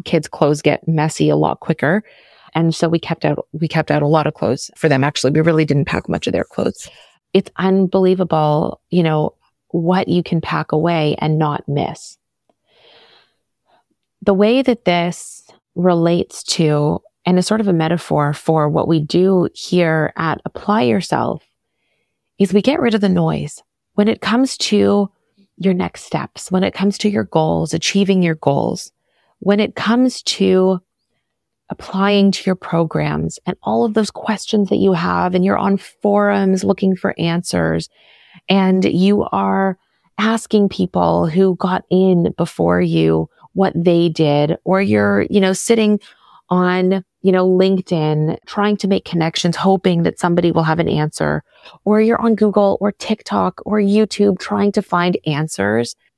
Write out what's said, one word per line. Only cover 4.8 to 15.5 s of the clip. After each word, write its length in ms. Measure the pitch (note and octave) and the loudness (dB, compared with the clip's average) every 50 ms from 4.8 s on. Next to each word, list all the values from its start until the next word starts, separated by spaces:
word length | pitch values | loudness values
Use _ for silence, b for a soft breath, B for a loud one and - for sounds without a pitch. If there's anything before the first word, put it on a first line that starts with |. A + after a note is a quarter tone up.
| - D#3+ | 0 0
them. 140 | C#3+ C3 C3+ | 2 2 0
Actually, 280 | D3 D3+ - - C3+ | -2 -2 -2 -2 0
we 80 | D#3 D#3 | 2 2
really 260 | D#3 E3 E3 D#3 D#3 | 2 2 2 2 0
didn't 200 | D3+ D3 C#3+ C#3 | 0 0 0 0
pack 240 | - - - - - | -2 -4 -6 -4 -4
much 180 | - - - | -6 -4 -4
of 60 | - - | -4 -4
their 100 | - - | -4 -4
clothes. 460 | - - - - - - - - - B B B B B B _ _ - | -6 -6 -4 -4 -4 -4 -8 -16 -20 B B B B B B _ _ -2
It's 160 | G3 - - - | -2 -2 -2 -6
unbelievable, 1300 | - E3+ F#3+ F#3+ G3 F#3+ F3+ - G3 F#3 F#3 F#3 F3+ F#3 E3 - D#3 D3+ D3+ D3+ D3+ E3 - - - _ - | -4 -2 0 2 2 0 0 0 2 2 2 2 0 -2 -2 0 0 0 0 0 0 -2 -4 -6 -10 _ -4
you 120 | - F3+ E3 | 0 0 0
know, 320 | D#3+ D#3 D3+ D3+ - - _ _ _ _ _ _ _ | 2 0 0 -2 -4 -6 _ _ _ _ _ _ _
what 400 | - F3 E3 E3+ F3+ F#3 F#3+ - | -6 -4 0 0 0 0 0 0
you 120 | E3+ F3+ | -2 -2
can 200 | E3 - F3 E3 | -2 -2 -4 -4
pack 320 | - - E3 D#3 D#3 - - | -4 -4 -6 -6 -4 -2 -2
away 420 | D#3 D#3+ E3+ E3+ D#3+ D#3 D3+ - - | -2 0 0 0 0 0 -2 -2 -2
and 200 | - D#3 D#3 D#3 | -2 -2 0 0
not 280 | D#3 D3 D3 - - - | 0 -2 -2 -4 -6 -4
miss. 480 | C#3 C#3+ - - - - - - - _ _ _ _ _ _ _ _ _ b b b b b b b b b b b b b b b b b b _ _ _ _ _ _ _ _ _ _ _ _ _ - | -4 -4 -4 -4 -6 -12 -18 -20 -20 _ _ _ _ _ _ _ _ _ b b b b b b b b b b b b b b b b b b _ _ _ _ _ _ _ _ _ _ _ _ _ -6
The 120 | - - G3 | 0 0 2
way 280 | F#3+ G#3 A3 A#3+ C4+ | 4 4 4 4 2
that 220 | C4 C4 A#3+ - - | 2 0 0 0 0
this 680 | - F3 F3 E3+ F3 F3 - - - - - _ _ | 0 0 0 0 -2 -4 -8 -12 -18 -20 -20 _ _